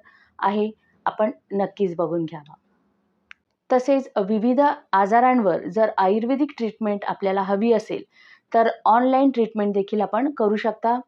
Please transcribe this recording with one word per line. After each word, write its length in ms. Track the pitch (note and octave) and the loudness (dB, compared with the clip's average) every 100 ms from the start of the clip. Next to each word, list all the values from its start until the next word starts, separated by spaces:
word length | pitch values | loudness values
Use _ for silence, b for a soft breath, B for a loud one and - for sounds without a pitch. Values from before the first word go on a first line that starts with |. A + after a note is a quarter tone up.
| b b b b | b b b b
आहे, 320 | - G#3 G#3+ G#3+ _ _ - | -4 -2 -4 -8 _ _ -8
आपण 240 | - A3 - - | -2 -4 -4 -8
नक्कीच 440 | G3 F#3+ - G3 E3+ | -4 -4 -2 -4 -2
बघून 280 | E3 E3+ | -4 -4
घ्यावा. 300 | D#3 D#3+ D3 - _ _ _ _ _ _ _ - _ _ - | -6 -10 -20 -20 _ _ _ _ _ _ _ -20 _ _ -2
तसेच 380 | B3+ B3+ C4+ C4+ - | 0 2 0 0 -6
विविध 440 | F#3+ G#3+ A#3 B3+ C#4+ C#4+ - | -2 0 0 2 2 0 -2
आजारांवर 720 | F#3+ G3 A#3 B3+ B3+ G3 E3 - | 0 2 4 4 4 2 0 -4
जर 240 | F#3 A3 - | -2 0 2
आयुर्वेदिक 540 | F#3+ G#3+ A#3 C4 C#4+ - | 2 2 0 -2 -2 -4
ट्रीटमेंट 460 | A3+ - G#3+ G3+ | -8 -4 -4 -4
आपल्याला 380 | G3+ F3+ G3 F#3+ | -6 -4 -2 -2
हवी 300 | F#3+ G3+ A#3 | -2 0 2
असेल, 300 | A3 - F3 - b b b _ | 2 0 -10 -10 b b b _
तर 140 | A3+ A3+ - | 0 2 0
ऑनलाइन 460 | G3 A3+ B3+ C4 C#4 | 2 4 4 4 2
ट्रीटमेंट 440 | A#3+ A3 A3 G3+ | 2 -2 0 -2
देखील 260 | G3+ G3 G#3+ | 0 -2 -2
आपण 300 | F#3+ G#3+ C#4+ | -2 -2 -4
करू 260 | C#4+ G#3+ G#3+ | -2 0 0
शकता. 440 | A3+ G#3+ A3+ B3 | -2 -2 -2 -2